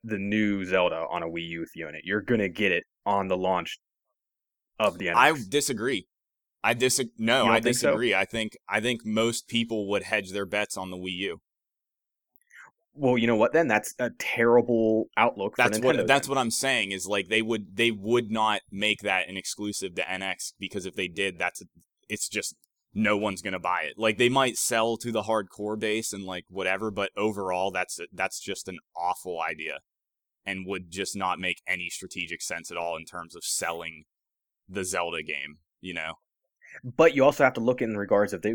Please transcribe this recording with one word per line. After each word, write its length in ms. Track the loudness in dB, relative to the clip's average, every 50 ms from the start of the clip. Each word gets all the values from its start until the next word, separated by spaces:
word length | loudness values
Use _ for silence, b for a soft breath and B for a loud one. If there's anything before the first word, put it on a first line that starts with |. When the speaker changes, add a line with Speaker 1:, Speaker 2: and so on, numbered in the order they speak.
Speaker 1:
the 160 | -8 -6 -4 -4
new 480 | -2 0 0 2 2 2 0 -2 -2
Zelda 400 | 2 2 4 4 4 2 -2 -4 -4
on 120 | -4 -4
a 40 | -4
Wii 220 | -4 -6 -6 -8 -8
U 140 | -8 -8
if 80 | -8 -10 -10
you 140 | -12 -12 -10
own 60 | -12
it. 80 | -10 -4
You're 160 | -2 -2 -2
gonna 300 | 0 0 0 2 0 0
get 200 | 0 0 0 2
it 140 | 2 0 -2 _ _ _ -2
on 220 | 0 0 2 2 0
the 80 | 0 0
launch 400 | 2 2 2 0 -2 -4 -10 -16 _ _ _ _ _ _ _ _ _ _ _ _ _ _ _ _ _ _ _ 0
of 200 | 0 0 0 0
the 100 | -2 2
Speaker 2:
I 180 | 4 6 6 6
Speaker 1:
N 40 | 6
X. 100 | 2 -2
Speaker 2:
disagree. 600 | -2 0 0 0 0 -2 -2 -2 -2 -2 -4 -6 _ _ _ _ _ _ _ _ _ _ _
I 120 | 0 0 2
dis-, 240 | 4 2 2 2 2 -2 -4 _ -2
no, 200 | 2 4 4 6
Speaker 1:
You 40 | 6 6
don't 20 | 4
Speaker 2:
I 40 | 4
Speaker 1:
think 160 | 4 2 0
so? 120 | 2 2 2
Speaker 2:
disagree. 260 | 2 2 2 2 2
I 100 | 2 0
think, 300 | 0 -2 -4 -4 -4 -8 -12 _ -4
I 120 | -2 0
think 260 | 0 0 -2 -2 -4
most 420 | -2 0 2 2 2 0 -2 -4 -2
people 400 | 0 0 0 0 -2 -2 -2 0
would 140 | -2 -2
hedge 300 | -2 0 -2 -2 -2 -2
their 140 | -4 -6 -4
bets 300 | -2 -2 -2 -2 -2 -4
on 140 | -8 -8 -8
the 60 | -8 -8
Wii 140 | -6 -6
U. 280 | -6 -4 -4 -6 -6 -8 _ _ _ _ _ _ _ _ _ _ _ _ _ _ _ _ _ _ _ _ B B B B B B B _ _ _ -6
Speaker 1:
Well, 220 | 0 2 4 4 4
you 80 | 4
know 80 | 4 6
what 160 | 6 4 4
then? 140 | 4 4 4
That's 260 | 4 4 2 2 -2 -6 -4
a 120 | -4 -4 -4 -6
terrible 880 | -6 -2 0 2 4 6 6 6 6 4 2 4 4 4 4 2 0 0 2
outlook 400 | 2 2 2 2 0 -4 -2 2
for 60 | 2
Speaker 2:
That's 180 | 2 4 4 4
what, 160 | 4 4 4
Speaker 1:
Nintendo 100 | 4 4
Speaker 2:
that's 220 | 4 4 4 2 2
Speaker 1:
then. 80 | 0
Speaker 2:
what 40 | 0
I'm 120 | 2 0
saying 400 | 0 0 0 2 2 2 0 -2
is, 140 | -4 -6 -4 -2
like, 200 | -2 -2 0 2
they 140 | 0 0
would, 340 | 2 0 -2 -4 -4 -4 0
they 140 | 2 2 2
would 400 | 2 0 0 2 2 2 2 0
not 300 | 0 0 2 2 0 0 -4 -8
make 300 | -6 0 0 0 0 0
that 280 | 0 -2 0 0 -2 -4
an 80 | -8
exclusive 600 | -10 -8 -8 -8 -6 -6 -6 -6 -6 -6 -6 -6
to 120 | -6 -6 -6
N 120 | -6 -6
X, 320 | -6 -6 -6 -8 -10 -12 -12 -10
because 260 | -10 -8 -8 -8 -8
if 80 | -8 -6
they 140 | -6 -6 -4
did, 280 | -2 -2 -4 -2 -2 -2
that's, 240 | -4 -4 -4 -8 -16 -20 _ _ _ _ _ _ _ -10
it's 200 | -8 -6 -6 -6
just, 260 | -6 -6 -6 -6 -10 _ _ _ _ _ _ _ -4
no 220 | 0 2 2 2
one's 260 | 2 0 -2 -4 -4
gonna 160 | -6 -6 -6 -4
buy 240 | -2 -2 -2 -2
it. 120 | -2 -6 -4
Like, 200 | 0 0 0 2 4
they 100 | 2 4
might 280 | 4 4 2 2 0
sell 400 | -2 -2 0 2 2 2 0 0 -4
to 120 | -4 -4
the 120 | -2 -2
hardcore 540 | 0 0 0 0 -2 -4 -8 -6 -4 -4 -4 -2
base 340 | -2 -2 -2 -2 -4 -6
and, 100 | -8 -8 -8
like, 200 | -8 -10 -10 -10 -10
whatever, 440 | -6 -2 0 0 0 0 -2 -4
but 180 | -4 -4 -4 -4 -2
overall, 560 | 0 0 0 0 -2 -2 -2 0 0 0 0
that's, 260 | -2 -2 -4 -4 -6 -12 -12 -10
that's 260 | -6 -4 -4 -4 -4 -6
just 300 | -8 -8 -8 -8 -8 -12
an 100 | -12 -14 -14 _ -8
awful 440 | -4 -2 -2 -2 -2 -6 -8 -6 -4
idea 360 | -4 -4 -6 -6 -8 -10 -10 -10 _ _ _ _ _ _ _ _ _ _ _ _ -8
and 180 | -8 -8 -6 -6
would 260 | -6 -6 -6 -8 -8
just 240 | -8 -6 -6 -6 -4
not 240 | -4 -2 -2 -2 -2
make 220 | -4 -4 -4 -4 -6
any 220 | -6 -6 -6 -6 -8
strategic 520 | -12 -12 -12 -12 -10 -10 -8 -8 -8 -10
sense 280 | -8 -8 -8 -8 -10 -8
at 60 | -8
all 200 | -6 -4 -4 -6
in 80 | -8 -10
terms 280 | -12 -14 -14 -14 -14 -14
of 80 | -12
selling 640 | -8 -6 -4 -4 -4 -4 -6 -6 -8 -12 -14 -16 -20 _ _ _ _ _ _ _ _ _ _ _ _ -8
the 160 | -6 -6 -4
Zelda 380 | -2 -2 -2 -2 -2 -2 -4 -6
game, 320 | -6 -6 -6 -8 -10 -14 _ _ _ _ _
you 140 | -12 -10 -8
know? 180 | -6 -6 -8 -8 -12 _ _ _ _ _ _ _ _ B B B B B
Speaker 1:
But 320 | -2 4 6 6 6 8
you 80 | 8 6
also 180 | 6 6 6
have 120 | 6 4 4
to 60 | 4
look 220 | 2 2 2 2
in 140 | 0 -2 -2
regards 360 | -2 0 4 4 4 4 2
of 100 | 0 -2
they, 120 | -2 -2